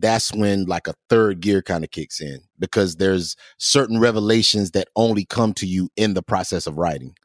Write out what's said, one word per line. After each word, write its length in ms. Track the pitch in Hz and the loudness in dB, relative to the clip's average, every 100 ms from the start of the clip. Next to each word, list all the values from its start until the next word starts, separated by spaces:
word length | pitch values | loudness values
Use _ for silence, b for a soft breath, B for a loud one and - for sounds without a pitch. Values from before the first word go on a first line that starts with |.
that's 340 | 110 113 - | 0 0 0
when, 320 | 110 104 98 90 | 0 0 0 -2
like, 220 | 87 - | -4 -6
a 60 | 80 - | -10 2
third 300 | 117 110 92 | 4 4 2
gear 220 | 92 98 | 0 0
kinda 260 | - 87 78 | 0 -4 -6
kicks 320 | - 76 - | -8 -10 -10
in, 200 | 76 69 _ - | -12 -14 _ -10
because 380 | 92 - 95 80 | -4 0 0 0
there's 400 | 95 95 82 - b - | 0 0 -2 -10 b -8
certain 420 | - 139 123 113 | 0 0 2 2
revelations 720 | 117 110 104 113 107 107 98 | 2 4 2 4 4 2 0
that 160 | 98 92 - | -2 -2 0
only 280 | 113 107 92 | 2 0 -2
come 280 | - 113 | 0 0
to 120 | 98 95 | -2 -2
you 240 | 92 92 - | -2 -2 0
in 180 | 110 | 0
the 80 | 95 | 0
process 440 | - 98 92 90 - | -2 -4 -2 -6 -6
of 100 | 76 | -4
writing. 380 | 87 73 64 - | -2 -4 -10 -20